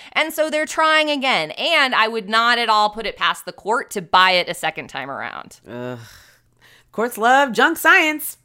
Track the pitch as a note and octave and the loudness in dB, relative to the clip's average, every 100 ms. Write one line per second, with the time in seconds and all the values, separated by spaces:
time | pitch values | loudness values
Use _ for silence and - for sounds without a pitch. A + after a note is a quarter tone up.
0 | - - D#4 D#4 D#4 D4+ D#4 - D#4 D#4 | -8 -4 -4 -2 -2 -2 -4 -2 2 2
1 | D4+ D4 C4 G3+ D#3 - C#4 A3 C4 A3 | 0 -2 0 -2 -2 -6 -2 0 2 2
2 | A3 A3+ G3 A3 A#3 A#3 A3+ G#3+ G#3 G#3+ | 0 -2 -2 0 2 0 2 2 2 -2
3 | G#3 - F3 F3 - - F3+ B3 - G#3 | -8 -2 -2 -2 -8 -10 -4 -4 -4 -10
4 | D#3+ F#3 F#3 F3+ E3+ E3+ D#3+ D#3+ C3 - | 0 4 4 4 0 -4 -6 -6 -10 -12
5 | C3+ B2+ A2+ - - - - A#2+ B2 B2 | -10 -10 -10 -12 -16 -20 -16 -12 -10 -10
6 | A2 - - _ _ _ _ _ _ - | -16 -20 -20 _ _ _ _ _ _ -6
7 | A#3+ - A3+ C4+ C#4+ G#3 C#4 E4 D#4+ F#4 | -6 0 4 4 4 2 2 4 4 4
8 | D#4 D4+ - - | 4 -2 -8 -12